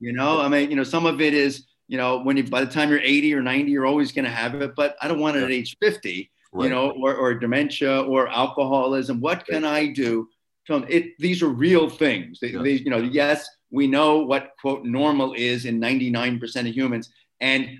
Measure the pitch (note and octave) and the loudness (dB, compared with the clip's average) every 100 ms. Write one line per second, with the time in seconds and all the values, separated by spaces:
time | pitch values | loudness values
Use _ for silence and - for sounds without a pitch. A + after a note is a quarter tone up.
0 | A#2+ B2 C#3 D#3 C#3+ C#3+ C#3+ C#3+ B2+ E3 | -8 -2 0 2 2 2 2 0 -2 0
1 | E3 C#3+ D#3 D3 C#3 C3+ - _ - C3 | 0 2 2 2 2 -2 -12 _ -8 -2
2 | B2+ B2+ C3 C#3 A#2+ B2 C3 D3 D3+ D3 | 0 0 2 0 2 0 0 0 2 2
3 | C3 C#3+ D3+ C#3+ B2+ C3 C#3+ C#3+ C3 D3 | 4 2 4 2 0 0 2 2 2 2
4 | C3+ - B2+ A#2 A#2+ C#3+ C#3 C3+ D3 - | 0 -2 -4 -2 -4 -4 -4 -2 -2 -2
5 | D3 D#3+ D3+ D3 B2+ B2+ A#2+ - G#3 G#3 | -4 -2 0 0 0 -2 -4 -2 0 0
6 | G2+ F2+ G2 _ _ F#2 C3 B2+ C#3 C3 | -4 -8 -10 _ _ -2 0 0 -2 0
7 | C3+ C#3+ B2+ A#2+ A#2 C3 D3 - C#3 C3+ | 0 0 0 0 0 0 0 0 0 0
8 | C3+ C3 B2 A#2 C3+ C#3+ C3 C#3 C3 C3+ | 2 2 2 0 0 0 0 2 2 0
9 | C3 A#2+ D3 F3 - D#3 D#3 D3+ D3+ C3+ | -2 -2 -2 -2 -4 -2 0 0 0 0
10 | B2 A2+ A2+ _ _ _ - D3 B2 E3+ | 0 0 -4 _ _ _ -4 -4 0 0
11 | E3+ - E3+ F3+ E3 A#2+ D#3 F3+ D#3 - | 0 -2 -2 0 0 2 4 4 4 2
12 | D3+ G#2 E2 E2+ - F#2 C#3 C#3 C#3 A#2 | 0 0 -4 -10 -8 -4 0 0 0 -2
13 | A#2+ C#3+ C#3+ D3 - - _ B2+ C#3 C#3 | 0 2 2 0 -4 -20 _ 0 2 4
14 | D3+ D#3 C3+ C3+ - - C#3 C3+ A#2+ B2+ | 4 4 2 -2 -4 -8 -6 -4 -4 0
15 | D3 C#3+ C3 A2+ A#2+ B2 B2 A#2 A#2+ C3 | 2 2 0 -2 -2 -2 -2 -2 0 0
16 | B2+ A#2+ B2 A#2+ A#2 C3 B2 A#2 C3 A#2 | 0 0 -2 -4 -6 -6 -4 -2 -2 -2
17 | A#2+ _ _ - C3 C3+ B2+ | -8 _ _ -6 -2 0 -2